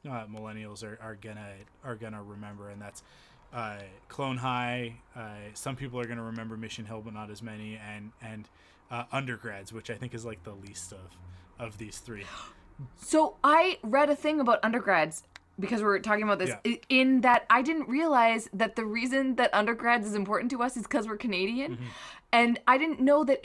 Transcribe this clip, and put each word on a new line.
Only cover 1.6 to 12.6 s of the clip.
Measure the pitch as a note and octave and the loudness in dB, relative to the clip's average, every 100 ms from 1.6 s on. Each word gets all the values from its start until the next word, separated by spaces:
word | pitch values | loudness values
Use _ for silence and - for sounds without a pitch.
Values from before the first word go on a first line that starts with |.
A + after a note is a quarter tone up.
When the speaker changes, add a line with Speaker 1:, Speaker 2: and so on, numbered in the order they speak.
| G2+ _ | -20 _
Speaker 1:
are | C3+ A2 | -12 -10
gonna | A2+ G#2+ | -10 -12
remember, | G2+ G#2 G#2 G2+ G2+ | -14 -14 -14 -14 -16
and | G2+ | -14
that's, | G#2 - - - - _ _ | -14 -16 -20 -20 -20 _ _
uh, | B2 A2 G#2 G2 F#2+ _ | -8 -8 -8 -14 -20 _
Clone | - C#3 B2+ | -6 -4 -2
High. | B2+ B2 B2 B2 A#2 A#2 _ B2 | -2 -2 -2 -4 -6 -12 _ -16
Uh, | A2 G#2 G#2 G#2 | -14 -14 -16 -10
some | C#3 C3 | -8 -8
people | C3+ B2 | -8 -6
are | A#2 | -6
gonna | A#2 | -6
remember | A2+ A2+ A2+ A2 | -8 -8 -8 -10
Mission | A2 - G#2+ | -10 -10 -10
Hill, | A2 | -10
but | A2 | -10
not | G#2+ G#2 | -12 -12
as | G#2 | -12
many, | A#2 G#2+ G#2+ A2 | -12 -10 -12 -12
and, | G#2+ G#2 G#2 - | -12 -12 -14 -16
and, | A#2 G#2+ G2+ _ _ _ _ | -14 -14 -16 _ _ _ _
uh, | A#2+ A#2+ | -8 -6
Undergrads, | C3+ C3+ A2+ A#2 G2 G2 | -6 -6 -8 -8 -12 -12
which | A2 - | -14 -10
I | G#2+ | -10
think | B2 | -8
is, | A#2 | -10
like, | A#2 G#2 | -10 -12
the | G#2+ | -14
least | G2+ G2+ G2+ - | -16 -16 -14 -14
of, | G2 F2+ - - - - - | -16 -18 -20 -20 -20 -20 -14
of | A#2 G#2 | -12 -12
these | G#2+ - | -14 -14
three. | - G#2 G2 - - - | -12 -12 -12 -14 -16 -20